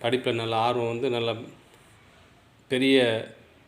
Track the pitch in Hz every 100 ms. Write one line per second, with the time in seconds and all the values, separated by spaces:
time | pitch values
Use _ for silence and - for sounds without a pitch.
0 | 117 127 127 117 113 113 117 123 117 117
1 | 131 120 117 110 123 - - - - -
2 | - - - _ _ _ - 127 135 135
3 | 123 113 - - - -